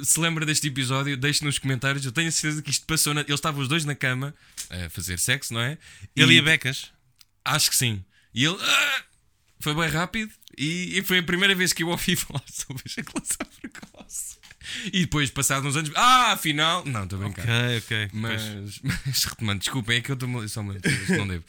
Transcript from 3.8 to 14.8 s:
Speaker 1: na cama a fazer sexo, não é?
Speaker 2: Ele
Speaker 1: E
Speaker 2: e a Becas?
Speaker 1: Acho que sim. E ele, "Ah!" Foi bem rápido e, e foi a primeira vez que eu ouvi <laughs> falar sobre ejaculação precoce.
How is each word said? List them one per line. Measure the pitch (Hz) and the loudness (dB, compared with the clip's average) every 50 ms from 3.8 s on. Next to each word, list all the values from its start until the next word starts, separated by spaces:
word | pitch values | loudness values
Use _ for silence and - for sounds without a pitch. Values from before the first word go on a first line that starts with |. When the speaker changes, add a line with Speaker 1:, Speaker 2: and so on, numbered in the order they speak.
| 156 | 0
Speaker 1:
na | 147 143 | -2 -4
cama | - - 131 127 127 135 143 151 - - - - - - - | -2 -2 -2 -2 -2 -4 -6 -8 -12 -20 -20 -16 -14 -14 -10
a | - 90 87 82 | -8 -8 -8 -8
fazer | - - 87 87 92 85 | -8 -8 -6 -6 -4 -2
sexo, | - - 127 135 - - 117 | 0 0 0 0 -2 -4 -4
não | 113 | -2
é? | 117 123 151 156 - - - - 98 - - | -2 -2 -4 -8 -12 -20 -20 -20 -18 -4 2
Speaker 2:
Ele | 135 156 - 165 | 4 8 8 8
Speaker 1:
E | 165 | 8
Speaker 2:
e | |
a | 151 | 8
Becas? | 156 160 143 - 127 135 - - - _ _ _ _ _ _ - _ _ _ - | 6 4 2 2 -2 -4 -6 -8 -12 _ _ _ _ _ _ -20 _ _ _ -4
Speaker 1:
Acho | 131 135 151 - - | 0 0 2 2 2
que | - - | 2 2
sim. | 131 120 107 98 92 _ _ _ _ _ - | 2 2 0 -2 -6 _ _ _ _ _ 0
E | 113 131 | 2 2
ele, | 156 180 208 | 2 2 0
"Ah!" | 226 262 285 277 294 294 269 262 - _ _ _ _ _ _ _ _ _ _ - | 0 2 2 4 4 2 0 -2 -4 _ _ _ _ _ _ _ _ _ _ -8
Foi | - 151 151 | -4 -2 0
bem | 156 165 160 | 0 0 0
rápido | 147 156 175 185 - 220 220 214 - - - - - - | 0 0 -2 -2 -2 -6 -6 -6 -8 -18 -20 -16 -6 -4
e, | 131 151 165 180 180 175 165 180 | -2 -2 -2 -2 -4 -2 -2 -2
e | 190 | 0
foi | - 185 185 | 2 2 2
a | 175 | 2
primeira | 151 175 175 196 196 196 | 2 2 4 4 4 4
vez | 180 185 170 | 4 4 2
que | - - 160 | 2 0 0
eu | 165 | -2
ouvi | 170 - - - 180 | -2 -2 0 0 0
<laughs> | - | 0
falar | - - - 139 - - | 0 -4 -6 -8 -8 -8
sobre | - - - - 135 131 - | -10 -10 -10 -10 -10 -12 -10
ejaculação | - - - - - - 330 - - - - - - - - | -10 -10 -10 -10 -6 -6 -6 -4 -4 -6 -6 -6 -10 -12 -16
precoce. | - 247 - - - - - - - - - - - - - - - - - - - - - 254 | -18 -16 -16 -16 -20 -20 -20 -20 -18 -14 -12 -12 -10 -12 -14 -18 -20 -20 -20 -18 -12 -10 -8 -8